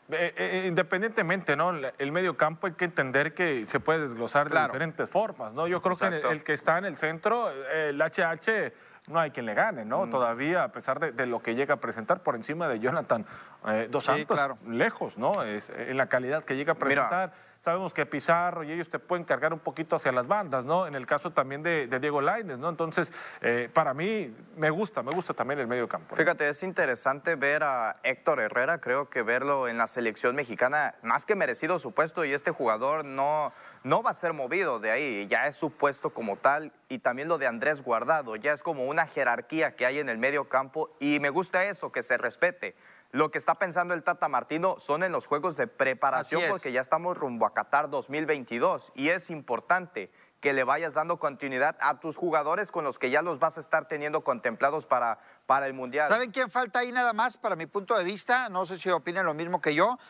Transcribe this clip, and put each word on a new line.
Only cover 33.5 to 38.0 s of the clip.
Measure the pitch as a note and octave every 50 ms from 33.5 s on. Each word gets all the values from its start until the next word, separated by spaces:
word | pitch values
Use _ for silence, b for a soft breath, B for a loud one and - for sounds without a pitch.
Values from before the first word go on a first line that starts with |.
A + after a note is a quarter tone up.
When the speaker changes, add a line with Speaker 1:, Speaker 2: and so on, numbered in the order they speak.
| B B B B B B B
Speaker 3:
no | C3 D#3 G#3+
va | A#3 A#3
a | F3
ser | - F3+ E3 D#3+
movido | D3 C3 B2 E3 G3 F#3 D#3 B2 G#2+
de | G#2+ A2
ahí, | A2+ C3+ D3+ C3+ A2 G2+ G2+
ya | F#2+ A#2 A2+ B2+
es | D3 -
su | - E3 C#3+
puesto | - - D3 C#3+ C3+ - - D3+
como | - A2+ A#2 G2+ G2
tal, | - - C3+ C#3+ D#3 D#3 C#3 - _ _ _
y | C3
también | A#2 - C3 A#2+ C3 D3
lo | E3 E3+
de | D3 C#3
Andrés | B2 A#2 A2+ C3 D3 D3+ C#3 B2
Guardado, | B2+ A2+ A2